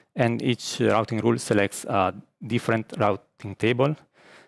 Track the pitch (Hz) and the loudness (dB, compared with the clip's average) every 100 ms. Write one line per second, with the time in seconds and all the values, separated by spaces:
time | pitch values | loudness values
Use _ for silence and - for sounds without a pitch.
0 | _ - 117 117 131 117 - - 110 104 | _ 0 0 2 -2 -2 -4 0 2 2
1 | 107 110 110 120 - 107 101 - - 101 | 0 0 0 0 2 2 2 -2 -2 0
2 | 92 - - _ 120 117 - 113 - - | 0 -2 -16 _ -6 -4 0 -2 -4 0
3 | 104 98 - _ 101 95 110 123 139 151 | 0 0 -8 _ -14 -2 0 2 0 0
4 | _ _ - - | _ _ -20 -20